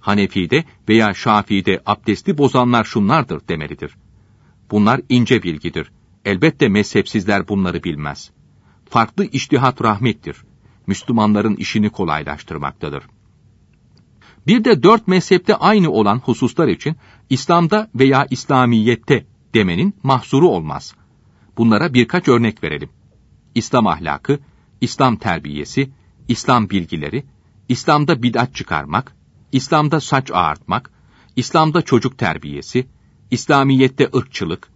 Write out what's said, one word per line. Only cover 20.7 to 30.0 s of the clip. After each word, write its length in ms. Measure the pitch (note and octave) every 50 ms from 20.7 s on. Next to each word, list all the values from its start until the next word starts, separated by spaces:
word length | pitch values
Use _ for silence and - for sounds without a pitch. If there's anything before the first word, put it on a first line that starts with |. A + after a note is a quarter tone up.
| C#2 C#2+ - - - _ _ _ _ _ _ _ _ _ _ _ _ -
Bunlara 360 | A#2 A#2 A2 G#2 D#3 F3 C3
birkaç 340 | B2 A#2+ - - F3+ F3 -
örnek 340 | B2+ A#2 A#2+ A2+ G#2+ _ -
verelim. 240 | D#2+ D2+ C#2+ C#2+ C#2+ _ _ _ _ _ _ _ _ _ _ _ _ _
İslam 320 | A#2 A2 - - - A2
ahlakı, 520 | G2+ E2 D#2+ E2 D#2+ C#2+ C#2 _ - C#3 D3 - _ _ _ _ _ _ _
İslam 360 | - A#2+ - - C#3+ C3 A2+
terbiyesi, 720 | F#2+ - G#2+ F2 D#2 D2+ D2 C#2+ D2 C#2+ - - - C#3 C3+ - _ _ _ _ _ - -
İslam 420 | A#2+ - - - C3 B2 A2 G2
bilgileri, 540 | G2 G2 F2 D#2+ - D#2+ D2 C#2+ C#2 - - - _ _ _ _ _ _ _ _
İslam'da 540 | B2+ - - - D#3 D3 D3 C#3+ E3+ B2+ A2+
bid'at 320 | B2 A2 A2+ A#2+ C3 -
çıkarmak, 640 | - - - - D2+ C#2+ C#2+ D#2 G#2 C3 - _ _ _ _ _ _ _ _ -
İslam'da 480 | C3 C3 - - D#3 D3+ D3 C#3+ D#3